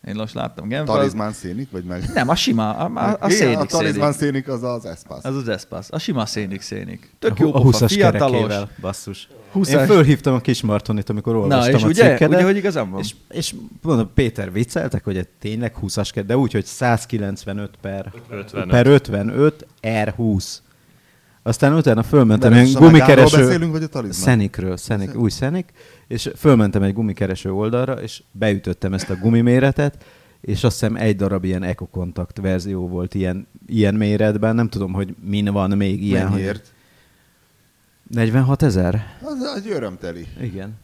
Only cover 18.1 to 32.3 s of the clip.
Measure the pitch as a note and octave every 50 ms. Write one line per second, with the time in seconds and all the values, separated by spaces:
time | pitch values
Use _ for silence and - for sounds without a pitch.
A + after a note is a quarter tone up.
18.1 | F#2 - - - A2+ G2+ F#2+ - - G2+ F#2+ F2+ G#2+ B2 A#2+ C3 C#3+ C3+ - -
19.1 | G2+ G2+ G2+ A2+ G2+ B2 C#3+ D#3 D3+ - - _ _ _ - A2 A2+ G#2+ G#2+ G#2+
20.1 | - - A#2 A2 G#2 F#2+ - - - - _ _ _ _ _ _ _ _ _ _
21.1 | _ _ _ _ _ _ _ A2+ A#2 - - C#3 D3+ E3 D3+ C3+ A#2 A2 A2+ -
22.1 | - D3 B2+ A2 G#2+ G#2 - A#2 A2+ A#2+ B2 C3 C3+ C3 D#3 E3 D#3+ D#3 C3+ C#3
23.1 | C#3+ C3 - - D3+ D3+ C3 B2+ F3+ E3+ E3 E3 D#3 D#3 D#3+ D3 - C#3 A#2 G2
24.1 | F#2 F2 F#2+ C3+ B2 A2 G2+ G2 - - F#2 F#2 F2+ F2+ - - A#2 G2+ G2 F#2
25.1 | - - A#2+ G#2 - - C3+ C3+ D#3+ F#3 F3 _ _ _ - - - - _ _
26.1 | A#2 A#2 - - - - - D3+ C3+ A#2 G#2+ G2+ - G#2 G2 G2 G2 A2 A2+ G#2+
27.1 | F#2+ - G#2 F#2+ F#2+ F#2 - G2 F#2+ G2 G#2+ A2 A#2 B2 B2+ B2+ C3 - - G#2+
28.1 | - - _ _ _ G2 A2 G#2+ G2+ F#2+ - F2+ F2 _ - F#2+ F#2+ F#2 - -
29.1 | F#2+ F2+ F#2 A2+ A#2 A#2 A#2 A#2+ B2 B2+ C3 C3+ C3 - D3 C#3+ - - - -
30.1 | _ _ _ _ _ _ - - G#2 G#2 - A#2+ - - - G#2+ A2+ - A2 A2
31.1 | G#2 F#2+ G2 F#2+ G2 F#2+ F2+ F#2 F#2 F2+ F#2+ F2+ F2+ - F2+ - - F#2 F2+ F2
32.1 | - - F2 -